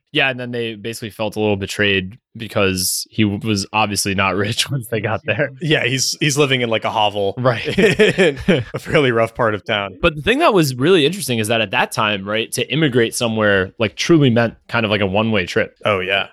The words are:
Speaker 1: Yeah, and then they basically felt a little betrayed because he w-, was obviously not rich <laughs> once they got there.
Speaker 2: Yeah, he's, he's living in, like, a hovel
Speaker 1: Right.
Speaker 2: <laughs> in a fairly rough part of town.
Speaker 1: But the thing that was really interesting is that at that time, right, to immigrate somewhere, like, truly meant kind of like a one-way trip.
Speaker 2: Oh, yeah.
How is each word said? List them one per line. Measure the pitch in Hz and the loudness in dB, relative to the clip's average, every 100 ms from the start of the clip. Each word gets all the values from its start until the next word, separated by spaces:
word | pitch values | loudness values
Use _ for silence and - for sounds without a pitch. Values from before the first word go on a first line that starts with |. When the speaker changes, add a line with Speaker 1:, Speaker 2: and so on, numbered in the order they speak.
| _ | _
Speaker 1:
Yeah, | 147 135 | -2 -2
and | 127 | -2
then | 123 | -6
they | 120 113 | -6 -6
basically | 107 113 113 110 | -8 -10 -10 -10
felt | - 107 107 | -6 -4 0
a | |
little | 107 98 | 0 0
betrayed | 98 - 101 98 92 117 _ 113 | -2 0 2 2 -2 -10 _ -14
because | 107 113 98 92 90 - - | -6 0 0 0 -2 -4 -4
he | - | 0
w-, | 104 104 113 | 0 0 -2
was | 101 98 | -2 -2
obviously | 107 104 98 104 | -2 0 -2 -2
not | 95 98 92 | 0 0 0
rich | 101 110 - | -2 -2 -4
<laughs> | |
once | 135 - | -6 -4
they | 110 | -4
got | 107 107 | -4 -4
there. | - 202 147 131 | -4 -2 -4 -4
Speaker 2:
Yeah, | 156 143 120 | -2 0 0
he's, | 131 - - | -2 -4 -2
he's | 151 135 | 0 2
living | 139 131 | 2 2
in, | 117 | 0
like, | 110 | -2
a | 107 | -2
hovel | 110 104 104 98 127 | 0 0 0 -2 0
Speaker 1:
Right. | 123 110 117 143 | 0 0 -2 2
Speaker 2:
<laughs> | 208 151 208 - | 2 4 2 4
in | 175 135 - 151 - | 2 2 0 0 -2
a | 127 | -10
fairly | - 156 127 | -2 2 4
rough | 113 113 | 2 0
part | - 113 | 0 0
of | 104 | 0
town. | - 104 98 92 | -2 -4 -4 -2
Speaker 1:
But | 170 151 | -2 -2
the | |
thing | 147 269 | -2 2
that | 339 | 4
was | 196 147 | 4 2
really | 123 147 190 143 | 0 2 4 2
interesting | 196 131 113 | 0 -4 -2
is | 104 | 0
that | 117 | 0
at | 104 | 0
that | 123 208 | -2 -2
time, | - 107 101 98 | -2 -2 -2 -4
right, | 107 113 | -4 -4
to | - - | -6 -4
immigrate | 143 151 120 113 | 0 2 2 2
somewhere, | - 120 110 104 98 95 - | 0 -2 0 2 2 0 -2
like, | 107 - | -4 -2
truly | - 165 139 | 2 4 6
meant | 113 117 - - | 4 0 -4 -6
kind | 117 | -2
of | 110 | 0
like | 104 | 0
a | 98 | 0
one-way | 98 110 104 87 | 0 2 0 0
trip. | 110 - _ 110 | -2 -2 _ -2
Speaker 2:
Oh, | 98 | 0
yeah. | 92 98 92 | 0 -2 -2